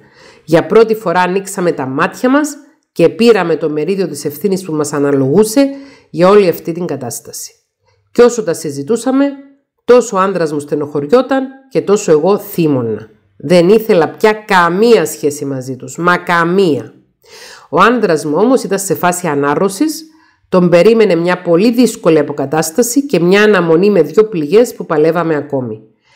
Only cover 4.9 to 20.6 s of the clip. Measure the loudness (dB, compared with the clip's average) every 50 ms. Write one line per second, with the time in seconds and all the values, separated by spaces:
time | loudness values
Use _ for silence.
4.9 | -2 -2 0 0 0 0 0 2 2 2 2 2 2 2 0 0 -2 -6 -16 -20
5.9 | -20 _ _ _ -2 2 4 6 6 6 4 4 0 -2 -6 -10 -8 -6 -8 -8
6.9 | -8 -8 -8 -10 -10 -12 -14 -16 -16 -16 -18 -18 _ _ _ _ _ _ _ _
7.9 | _ _ _ _ 2 4 4 4 4 0 -4 -6 -6 -6 -8 -8 -8 -8 -4 -4
8.9 | -4 -4 -2 -2 0 0 0 0 -2 -8 -14 -20 _ _ _ _ _ _ _ 2
9.9 | 4 4 4 2 0 -2 -2 0 -2 -2 -4 -4 -4 -6 -6 -6 -6 -6 -6 -6
10.9 | -6 -6 -2 0 2 2 2 0 -2 -4 -4 -6 -10 -16 _ _ -6 -4 0 0
11.9 | 0 0 2 2 2 2 2 2 0 -2 -4 -6 -4 -2 0 0 0 0 -2 -4
12.9 | -6 -8 -10 -14 _ _ _ _ _ -12 -2 2 2 4 4 4 4 2 2 2
13.9 | 2 2 2 0 0 0 0 0 0 -2 -4 0 0 2 2 2 2 2 4 4
14.9 | 4 4 2 0 -4 -4 -4 -4 -4 -4 -6 -8 -8 -8 -8 -10 -12 -12 -14 -14
15.9 | -12 -4 -2 -2 -2 -2 -2 -2 -2 0 0 0 0 2 2 2 0 -2 -4 -8
16.9 | -16 _ _ _ _ _ _ _ -20 -20 -20 -20 -20 -20 -12 _ 0 2 2 2
17.9 | 2 0 0 0 0 -2 -2 -2 -2 0 2 2 2 0 0 -2 -6 -6 -4 -4
18.9 | -4 -2 -2 -2 -2 -2 -4 -4 -4 -2 -2 -2 0 0 -2 -2 -2 -2 -4 -4
19.9 | -4 -6 -12 -20 _ _ _ _ _ _ _ _ 0 2